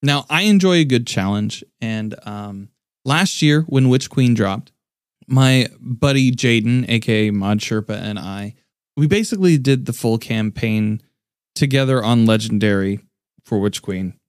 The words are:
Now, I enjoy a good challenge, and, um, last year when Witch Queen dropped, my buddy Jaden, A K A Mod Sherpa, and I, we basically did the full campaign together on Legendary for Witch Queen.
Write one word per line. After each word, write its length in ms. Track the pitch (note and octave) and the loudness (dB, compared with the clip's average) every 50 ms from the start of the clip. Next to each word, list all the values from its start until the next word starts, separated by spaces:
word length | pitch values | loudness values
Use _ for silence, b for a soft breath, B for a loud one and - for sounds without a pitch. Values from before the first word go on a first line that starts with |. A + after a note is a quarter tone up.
| - | 0
Now, 240 | C#3+ C#3+ C#3+ C3+ _ | 0 -2 -2 -2 _
I 140 | D3+ D#3+ F#3+ | -2 0 2
enjoy 360 | G#3+ G#3 G3 F3+ F#3+ F3+ E3+ | 4 4 4 4 4 4 4
a 60 | D#3+ | 4
good 220 | C#3+ B2+ A#2 A#2 | 2 2 0 0
challenge, 560 | - - - F#2+ F#2+ G2+ G#2 G#2+ G#2+ - - - _ _ _ | -2 -4 -4 -2 -2 -2 -2 -2 -4 -6 -10 -16 _ _ _
and, 360 | - A2+ A2+ A2 G#2+ A2 G#2 - _ | -8 -8 -6 -6 -8 -8 -10 -12 _
um, 460 | G#2 G#2 G#2 G#2 G#2 G2+ G2 G2 G2+ _ _ _ _ _ _ _ | -14 -14 -12 -12 -14 -14 -16 -16 -18 _ _ _ _ _ _ _
last 360 | C3 C#3 D#3+ F#3+ F#3+ - - | -2 0 0 0 0 -2 0
year 220 | - D3+ D3 D3+ D#3+ | 2 2 4 2 0
when 260 | - - C3+ C3 B2+ | 0 2 2 4 4
Witch 220 | B2 C3 C3+ - | 2 2 0 -4
Queen 240 | - - C3 B2 A#2+ | -2 0 2 2 2
dropped, 380 | A2 G#2+ F#2+ F#2+ - - _ _ _ _ _ _ _ _ _ _ _ _ - | 2 0 -2 -2 -6 -8 _ _ _ _ _ _ _ _ _ _ _ _ -2
my 400 | C3 C3+ C3 C3 C3 C3 A#2+ - - _ | 2 2 4 4 4 2 0 0 -6 _
buddy 520 | - - B2 A2 - C#3+ C#3 C#3 C3+ B2+ A#2 | -10 -10 -6 -2 0 2 2 4 2 2 0
Jaden, 520 | A#2 - A#2+ A#2 A#2 G#2+ A2+ B2 B2+ B2+ - | 0 0 2 2 2 2 2 0 0 0 0
A 100 | A#2 A#2 | -2 -2
K 300 | G#2+ - A2+ G#2+ G#2+ G#2+ | 0 0 0 2 2 0
A 40 | G#2 | 0
Mod 280 | G2+ G2 G2 G#2 G2+ | -2 0 0 -2 -2
Sherpa, 360 | - - A#2 A2 G#2+ - G#2+ | -2 -2 -4 -6 -4 -6 -10
and 220 | G#2+ - G#2 G#2 G2+ | -10 -8 -10 -10 -10
I, 360 | D2+ F#2 G2 G2+ G2+ G#2 G#2 _ _ _ _ _ _ _ _ | -10 -12 -12 -12 -12 -14 -14 _ _ _ _ _ _ _ _
we 100 | - C#3+ | 0 0
basically 520 | D3+ F#3+ G#3 A3 - - G3+ F#3+ F3+ E3+ D3 | 2 2 0 0 -2 -2 0 2 4 4 4
did 280 | B2+ C#3 C#3 C3+ B2+ | 4 2 0 0 0
the 60 | - A#2 | -6 -8
full 260 | - - A#2 A2+ A2+ | -4 -2 -2 -2 -2
campaign 840 | - - A#2+ A2 A2 A2 G2+ - - A2+ G#2+ A2 G#2+ G#2+ G#2+ G#2+ _ _ _ _ _ _ _ _ _ _ _ | -4 -4 -4 -4 -4 -4 -4 -4 -4 -2 -2 0 0 -2 -4 -4 _ _ _ _ _ _ _ _ _ _ _
together 480 | - - C#3+ C3 C#3 C3+ C3 C3 C3 A2 | -2 -2 0 2 0 2 2 0 0 2
on 240 | A2 A#2+ A#2+ A2+ | 2 4 4 4
Legendary 720 | A2+ A2 A2 A2 A2+ A2 G#2 G#2+ G#2+ G2+ G2 G2 G2 G2 G#2 _ _ _ _ _ _ _ _ _ | 4 4 2 0 -2 -2 0 0 2 2 0 0 -2 -4 -6 _ _ _ _ _ _ _ _ _
for 160 | _ - G#2 | _ -2 0
Witch 200 | G2 G#2 F#2+ - | 0 -2 -2 -4
Queen. 340 | _ - G2 F#2 F#2+ F2+ E2+ _ _ | _ -8 -6 -6 -6 -8 -8 _ _